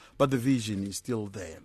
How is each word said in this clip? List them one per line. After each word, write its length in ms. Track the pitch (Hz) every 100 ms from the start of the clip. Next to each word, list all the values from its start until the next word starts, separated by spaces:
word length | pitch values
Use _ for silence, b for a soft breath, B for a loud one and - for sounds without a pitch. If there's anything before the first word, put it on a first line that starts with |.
| b b
but 120 | 139
the 60 | 131
vision 480 | 127 131 110 98 101
is 120 | 92
still 280 | - 117 104
there. 300 | 104 85 78